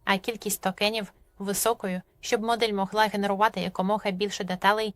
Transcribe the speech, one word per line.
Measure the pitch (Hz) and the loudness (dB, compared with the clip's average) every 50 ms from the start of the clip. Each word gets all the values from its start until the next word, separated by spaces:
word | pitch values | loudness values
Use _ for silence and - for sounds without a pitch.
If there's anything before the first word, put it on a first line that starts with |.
| - | -2
а | 196 196 190 | 0 0 0
кількість | - 247 226 202 - 208 - - | 0 -4 -6 -4 -4 -6 -4 -2
токенів — | - 190 190 - 208 208 226 220 196 - - _ - _ _ - | -2 -2 -2 0 0 0 0 -2 -6 -6 -10 _ -20 _ _ -10
високою, | 196 202 196 - - 226 233 - - 190 180 185 - _ _ _ | -6 -4 -2 0 2 0 0 0 -2 -6 -4 -6 -8 _ _ _
щоб | - - 240 214 | -6 -2 -2 0
модель | 214 233 233 214 233 220 208 | 0 0 0 2 0 0 0
могла | 196 190 190 208 214 220 202 | 0 -2 0 2 2 2 2
генерувати | 214 202 196 202 196 190 214 220 - 190 | 2 0 0 0 2 4 2 2 2 0
якомога | 175 185 - - 185 196 214 208 - 208 | -4 -4 -2 -2 0 0 0 0 0 -2
більше | 185 185 208 196 - - 196 | -2 -2 -2 -4 -4 -4 -4
деталей, | 180 185 185 - 196 214 220 220 214 - | -4 -2 2 4 4 4 4 2 -4 -6